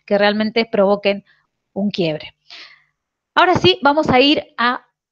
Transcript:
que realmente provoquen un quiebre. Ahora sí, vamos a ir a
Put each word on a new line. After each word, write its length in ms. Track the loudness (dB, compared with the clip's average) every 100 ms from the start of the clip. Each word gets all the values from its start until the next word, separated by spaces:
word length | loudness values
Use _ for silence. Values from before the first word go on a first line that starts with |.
| -4
que 100 | 0
realmente 480 | 0 0 -2 -4
provoquen 640 | -2 0 0 0 -2 -4 -10 _ _ _ _
un 160 | -6 -6
quiebre. 440 | -4 -4 -6 -12 _ _ -20 -20 -20 _ _ _ _ _
Ahora 200 | 0 2 2
sí, 220 | 2 2
vamos 260 | 0 0 2
a 100 | 2
ir 340 | 2 0 -4 -4
a 300 | -4 -4 -12 _ _